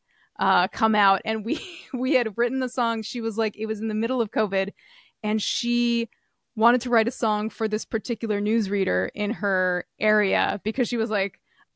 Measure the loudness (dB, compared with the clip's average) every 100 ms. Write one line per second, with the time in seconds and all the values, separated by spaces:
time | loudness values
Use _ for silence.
0 | _ _ _ -2 2 2 2 0 2 4
1 | 4 4 0 -4 -4 -6 -6 -16 -10 -4
2 | 0 2 0 0 0 0 -4 0 -2 -2
3 | -6 -6 -4 -2 -2 -2 -6 -4 -2 -2
4 | 0 0 -2 0 0 0 -2 -6 -20 -20
5 | _ _ -2 -2 -2 -4 0 2 2 0
6 | -2 _ _ _ _ 2 4 4 4 2
7 | 2 0 -2 0 -2 -4 -4 -4 -4 -6
8 | -4 -4 -2 -2 2 0 0 0 0 0
9 | -2 -4 -4 -2 0 0 0 -2 -6 -2
10 | 2 2 4 2 0 -2 -4 -2 -2 -2
11 | -2 -2 -2 _ _ _ _